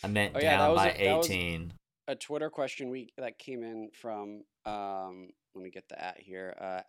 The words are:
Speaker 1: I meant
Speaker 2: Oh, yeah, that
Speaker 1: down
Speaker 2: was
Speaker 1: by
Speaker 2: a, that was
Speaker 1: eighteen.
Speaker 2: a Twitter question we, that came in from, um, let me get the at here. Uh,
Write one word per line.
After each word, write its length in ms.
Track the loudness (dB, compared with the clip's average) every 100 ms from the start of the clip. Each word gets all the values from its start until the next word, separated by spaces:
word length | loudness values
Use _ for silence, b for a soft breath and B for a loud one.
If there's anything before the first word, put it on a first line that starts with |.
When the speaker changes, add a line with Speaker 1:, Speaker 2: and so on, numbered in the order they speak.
Speaker 1:
I 60 | 0
meant 240 | 2 2 4
Speaker 2:
Oh, 20 |
yeah, 160 | 4 6
that 60 |
Speaker 1:
down 60 | 6
Speaker 2:
was 60 | 8
Speaker 1:
by 120 | 6
Speaker 2:
a, 120 | 6
that 120 | 4 4
was 80 | 4
Speaker 1:
eighteen. 420 | 2 0 -2 -6 -10 _ _ -10
Speaker 2:
a 60 |
Twitter 360 | -8 -6 -4 -4
question 380 | -2 -4 -4 -6
we, 220 | -8 -10 -8
that 220 | -8 -8
came 240 | -10 -8
in 260 | -6 -6 -10
from, 520 | -10 -6 -6 -6 -10 -16 _ -8
um, 640 | -4 -4 -4 -6 -10 -16 -20 _
let 80 | -14
me 60 | -14
get 180 | -14 -16
the 120 | -10
at 180 | -8 -10
here. 340 | -12 -12 -10 -8
Uh, 220 | -6 -6